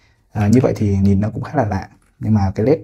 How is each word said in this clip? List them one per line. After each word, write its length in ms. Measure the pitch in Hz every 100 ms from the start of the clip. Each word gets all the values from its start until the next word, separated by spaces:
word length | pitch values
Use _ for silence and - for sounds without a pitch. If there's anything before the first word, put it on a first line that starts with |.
| _ _ _
À, 160 | 107 104
như 120 | 120
vậy 100 | 120 107
thì 200 | 104 98
nhìn 240 | 98 98
nó 100 | 107
cũng 120 | -
khá 120 | -
là 100 | 147
lạ. 240 | 110 101 - _ _ -
Nhưng 140 | 113
mà 180 | 107 95
cái 120 | 98 113
led 120 | 156